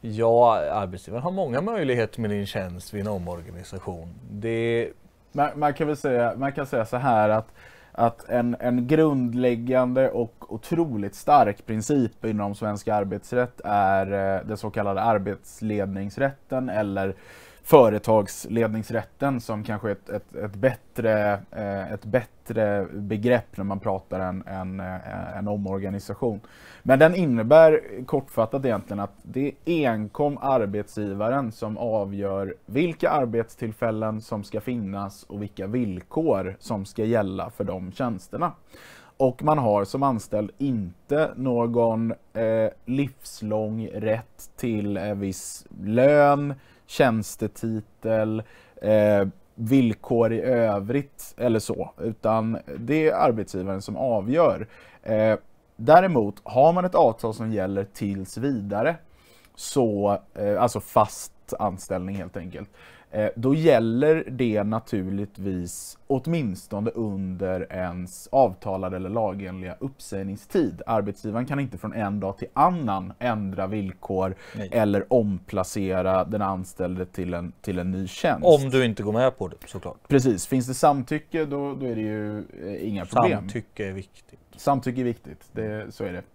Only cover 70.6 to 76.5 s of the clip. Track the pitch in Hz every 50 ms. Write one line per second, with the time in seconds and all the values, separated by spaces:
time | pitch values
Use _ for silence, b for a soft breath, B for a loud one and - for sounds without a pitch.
70.6 | 160 107 85 85 - - 117 110 101 101 98 - - 113 101 113 123 - 143 139
71.6 | 139 127 - 90 - 107 - 117 107 101 101 104 95 95 98 - - - _ 131
72.6 | 143 175 180 175 147 113 98 95 92 95 101 _ 120 123 117 107 104 98 95 92
73.6 | 98 95 104 110 101 95 90 - - - 98 92 92 95 95 B B B B 107
74.6 | 104 92 - 117 113 104 101 101 95 - - 123 113 104 98 87 - - - 98
75.6 | 92 - - 110 98 95 92 92 90 95 92 92 90 82 107 104 104 95